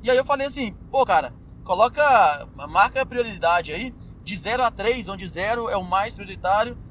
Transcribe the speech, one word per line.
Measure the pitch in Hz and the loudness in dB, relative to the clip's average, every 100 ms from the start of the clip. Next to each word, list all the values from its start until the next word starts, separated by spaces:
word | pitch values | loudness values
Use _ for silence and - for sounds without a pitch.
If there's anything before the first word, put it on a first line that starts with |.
E | 226 | 4
aí | 254 | 2
eu | |
falei | 262 277 277 | 2 0 0
assim, | 262 233 - - | -4 -6 -8 -4
"Pô, | 269 | 0
cara, | 247 170 131 - - - | 4 2 2 -12 -20 -18
coloca, | - 180 240 285 294 240 170 147 131 - 147 | -4 2 2 4 4 6 6 2 -8 -14 -2
marca | 170 226 262 | 2 2 2
a | 262 | -4
prioridade | 240 233 190 165 175 165 | -4 -4 0 2 2 0
aí | 160 254 - - - | -8 -8 -12 -20 -16
de | - 190 | -10 -8
zero | 202 247 | -4 0
a | 240 | 0
três, | - 202 254 185 | 0 -2 -2 -4
onde | 196 185 | -10 -8
zero | 160 196 233 226 | -4 -2 -2 -2
é | 202 | -4
o | |
mais | 180 185 220 | 0 -2 -2
prioritário | - 170 185 180 208 233 240 - | -6 -14 -6 0 0 0 -6 -18